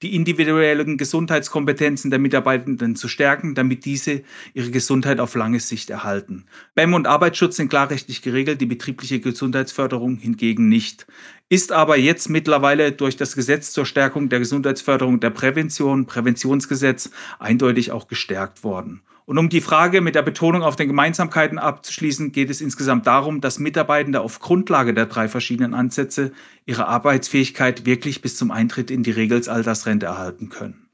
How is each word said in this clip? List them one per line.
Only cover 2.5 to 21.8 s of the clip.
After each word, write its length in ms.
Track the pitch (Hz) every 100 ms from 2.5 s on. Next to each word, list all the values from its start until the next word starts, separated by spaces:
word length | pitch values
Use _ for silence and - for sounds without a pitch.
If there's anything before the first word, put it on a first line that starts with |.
| 127 123 131 120 113
zu 100 | 117
stärken, 480 | - 143 147 165 135
damit 300 | 127 127 139
diese 380 | 139 151 139 - - -
ihre 160 | 135 120
Gesundheit 520 | 123 - 135 139 131
auf 120 | 120
lange 280 | 120 110 120
Sicht 280 | - 110 -
erhalten. 540 | 101 107 101 - 95 - - -
bam 200 | - 165
und 140 | 175 123
Arbeitsschutz 480 | 147 175 165 175 180
sind 140 | 147
klar 200 | 143 139
rechtlich 320 | 143 - -
geregelt, 380 | 127 127 139 143
die 60 | 127
betriebliche 560 | 120 - 123 123 127
Gesundheitsförderung 960 | 127 120 135 131 131 - 131 127 123 123
hingegen 500 | 117 110 113 110 110
nicht. 400 | 113 110 - - - - - _
Ist 240 | 185 180
aber 240 | 165 156 143
jetzt 340 | 135 - -
mittlerweile 600 | 160 156 147 139 147 147
durch 240 | 143 139 135
das 180 | 135
Gesetz 380 | 135 123 147 -
zur 140 | - 135
Stärkung 420 | 147 135 147 139
der 120 | 123
Gesundheitsförderung 840 | 120 139 139 135 - 135 127 120
der 80 | 113
Prävention, 760 | 107 131 151 156 - 139 139 131
Präventionsgesetz, 1080 | 123 120 120 131 139 - 135 135 127 - - - -
eindeutig 540 | 107 120 131 123 120
auch 160 | 113 -
gestärkt 560 | 120 - 95 98 - 110
worden. 380 | 92 95 - _ _ -
Und 120 | 143
um 100 | 165
die 120 | 165
Frage 400 | 156 156 175 185
mit 120 | 170
der 80 | 151
Betonung 400 | 147 - 165 180
auf 140 | 160 147
den 120 | 147
Gemeinsamkeiten 720 | 143 151 165 165 160 151 156
abzuschließen, 720 | 151 139